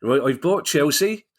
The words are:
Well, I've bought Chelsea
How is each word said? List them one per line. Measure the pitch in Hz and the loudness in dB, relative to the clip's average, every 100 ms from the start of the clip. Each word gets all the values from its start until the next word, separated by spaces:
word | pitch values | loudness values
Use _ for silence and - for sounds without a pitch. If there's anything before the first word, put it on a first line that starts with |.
Well, | 110 135 131 | 2 0 2
I've | 131 | 0
bought | 175 196 - | 0 -2 0
Chelsea | 156 147 135 196 214 _ | 0 2 2 -2 -2 _